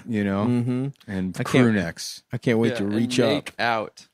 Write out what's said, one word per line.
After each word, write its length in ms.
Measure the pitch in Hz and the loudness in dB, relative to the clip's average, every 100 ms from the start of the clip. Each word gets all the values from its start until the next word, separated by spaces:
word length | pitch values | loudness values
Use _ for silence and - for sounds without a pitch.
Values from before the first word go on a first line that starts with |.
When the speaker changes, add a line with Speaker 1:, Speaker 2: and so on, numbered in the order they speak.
| - | -4
Speaker 1:
You 160 | 110 | -2
know, 220 | 101 98 110 | 0 0 2
Speaker 2:
Mm-hmm. 420 | 120 120 127 139 - - | 0 0 -2 -4 -8 -8
Speaker 1:
and 280 | 95 92 87 | -6 -4 -4
Speaker 2:
I 40 | |
Speaker 1:
crew 200 | 123 135 120 | 0 4 4
Speaker 2:
can't, 100 | 104 | 2
Speaker 1:
necks. 480 | 85 - - - - | -2 -6 -12 -14 -10
Speaker 2:
I 60 | - | -4
can't 220 | - 113 | 0 2
wait 100 | 113 | 2
Speaker 3:
Yeah, 40 | 120 | 0
Speaker 2:
to 40 | 101 | -2
Speaker 3:
and 80 | 107 | -2
Speaker 2:
reach 240 | 123 123 | 0 2
Speaker 3:
make 300 | 117 147 - | 2 2 -4
Speaker 2:
up. 100 | - | -2
Speaker 3:
out. 480 | 117 113 101 - - | 0 0 -4 -12 -20